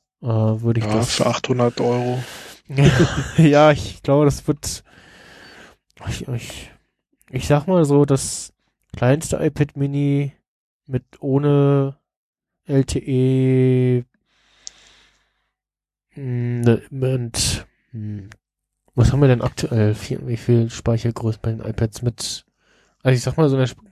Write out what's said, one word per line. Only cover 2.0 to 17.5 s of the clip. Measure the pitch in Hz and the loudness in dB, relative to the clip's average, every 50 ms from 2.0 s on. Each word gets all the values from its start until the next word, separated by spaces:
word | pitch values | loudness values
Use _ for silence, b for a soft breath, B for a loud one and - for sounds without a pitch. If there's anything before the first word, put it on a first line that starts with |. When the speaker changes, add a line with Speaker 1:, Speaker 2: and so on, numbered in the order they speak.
| 123 123 123 127 123 B B B B B B B B - | -4 -4 -6 -6 -8 B B B B B B B B -6
Speaker 1:
<laughs> | 143 135 143 143 - - 175 - - 151 135 - - - | 0 2 4 4 4 4 2 2 0 -4 -8 -2 2 4
Ja, | 160 151 143 143 151 156 147 | 6 6 8 6 6 6 4
ich | - - - - - - | 2 -2 -8 -12 -8 -2
glaube, | - 139 147 151 | 0 2 4 4
das | 143 135 - - | 2 0 -2 -4
wird, | - 147 - - - - - - B B B B B B B B B B B B B B B B B B B _ _ _ - - - | -4 -4 -4 -6 -12 -12 -12 -14 B B B B B B B B B B B B B B B B B B B _ _ _ -14 -10 -10
ich, | - - - - | -10 -10 -8 -8
ich, | 127 117 - - - - - - - _ _ _ _ _ _ _ _ _ _ _ | -8 -10 -10 -12 -16 -16 -18 -20 -20 _ _ _ _ _ _ _ _ _ _ _
ich | - 131 - | -8 -4 0
sag | - 147 147 156 | 0 0 0 2
mal | 190 185 180 160 | 2 2 2 4
so, | 143 143 143 147 | 4 4 4 4
das | 139 139 135 - - - - - - _ _ _ _ _ _ _ _ - | 4 2 0 -2 -4 -10 -12 -14 -16 _ _ _ _ _ _ _ _ -8
kleinste | - 120 123 139 156 165 - - 139 | -2 0 2 2 2 0 -4 -4 -2
iPad | 147 156 143 - 151 143 - | -2 -2 -2 -2 -4 -4 -4
Mini | 139 139 139 139 143 143 143 143 143 143 139 - _ _ _ _ _ _ _ _ _ _ | -4 -4 -4 -2 -2 -2 0 0 0 -2 -4 -8 _ _ _ _ _ _ _ _ _ _
mit | - 135 123 - _ - - | -6 -6 -6 -6 _ -16 -10
ohne | - 143 131 139 147 147 143 143 143 139 143 139 139 139 139 _ _ _ _ _ _ _ _ _ _ _ _ _ _ | -4 -2 0 2 2 2 4 4 4 4 4 2 0 -2 -6 _ _ _ _ _ _ _ _ _ _ _ _ _ _
L | - 143 135 135 | -2 0 0 0
T | - - 135 | 0 -2 -6
E, | - - 135 127 127 131 131 131 131 131 131 131 127 131 127 127 127 127 123 123 123 _ _ _ B B B B B B B B B B B B B B B B B B B B B B B B B B B B _ _ _ _ _ _ _ _ _ _ - | -4 -2 0 0 2 2 2 2 2 2 2 2 2 2 2 2 2 2 0 -2 -4 _ _ _ B B B B B B B B B B B B B B B B B B B B B B B B B B B B _ _ _ _ _ _ _ _ _ _ -16
mm, | - 139 127 123 123 120 120 120 120 | -12 -8 -6 -4 -4 -4 -4 -2 2
ne, | 120 120 117 110 - - | 4 4 4 4 2 -6
und, | 139 135 131 127 131 127 120 117 - - - - | -8 -4 -2 -2 -2 -2 -4 -4 -6 -4 -4 -4